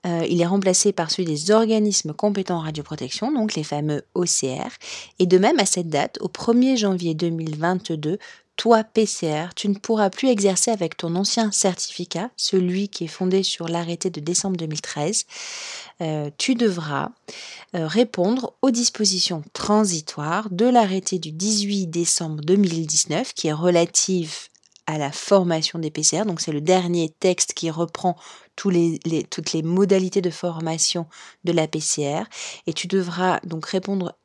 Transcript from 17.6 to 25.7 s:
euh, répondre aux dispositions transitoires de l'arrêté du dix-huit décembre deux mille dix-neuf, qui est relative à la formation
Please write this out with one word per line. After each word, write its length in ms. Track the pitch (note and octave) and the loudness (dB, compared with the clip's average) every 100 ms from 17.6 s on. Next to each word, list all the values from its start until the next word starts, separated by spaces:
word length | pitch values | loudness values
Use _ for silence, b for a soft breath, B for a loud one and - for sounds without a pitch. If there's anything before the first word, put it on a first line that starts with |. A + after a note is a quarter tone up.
| B F3 | B -4
euh, 100 | D#3+ | 0
répondre 680 | F3+ A#3+ - F3+ B3+ A#3 _ | 2 2 2 0 0 -4 _
aux 120 | C4+ | 2
dispositions 720 | A#3 A#3+ - G3+ F#3 - E3+ D3 | 2 -2 2 2 2 -2 -4 -8
transitoires 1000 | - - G#3 G#3 E3 D#3 - D3+ F3+ G#3+ | -8 2 4 4 0 -6 -8 -2 -2 -2
de 140 | F3 | 2
l'arrêté 560 | A#3+ B3+ G#3 F#3+ - F#3 | 6 6 4 0 -2 -4
du 100 | E3 | -6
dix-huit 560 | D#3 G3+ G#3 G3+ G3+ F3 | -4 0 0 0 -2 0
décembre 540 | E3+ E3+ - D#3+ D3+ | -2 0 0 -2 -4
deux 160 | D3+ G3 | 2 4
mille 280 | F#3+ E3 | 4 2
dix-neuf, 480 | D#3 - - D#3 B3+ | -2 -2 0 -2 -2
qui 140 | - D#3+ | -4 -2
est 60 | |
relative 800 | D3+ F3+ E3+ E3+ - - F#3 D#3 - - _ _ _ - | 2 4 4 4 2 2 0 -2 -8 -16 _ _ _ -6
à 120 | D#3 | -4
la 140 | C#3+ | -4
formation 680 | - - G3+ F3+ D#3+ D#3 | -6 4 4 4 0 -2